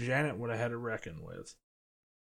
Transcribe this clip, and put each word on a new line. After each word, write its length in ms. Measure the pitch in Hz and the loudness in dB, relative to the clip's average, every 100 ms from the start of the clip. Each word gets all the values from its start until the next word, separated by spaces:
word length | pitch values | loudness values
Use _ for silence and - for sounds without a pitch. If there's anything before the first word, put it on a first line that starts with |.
Janet 340 | 120 131 151 104 | 2 4 4 2
would 120 | 117 | 0
have 80 | 110 | 2
had 100 | 117 | 2
to 80 | 117 | 0
reckon 440 | 120 110 - - | -2 -2 -4 -8
with. 320 | - - - - _ _ _ _ _ _ _ | -10 -10 -10 -16 _ _ _ _ _ _ _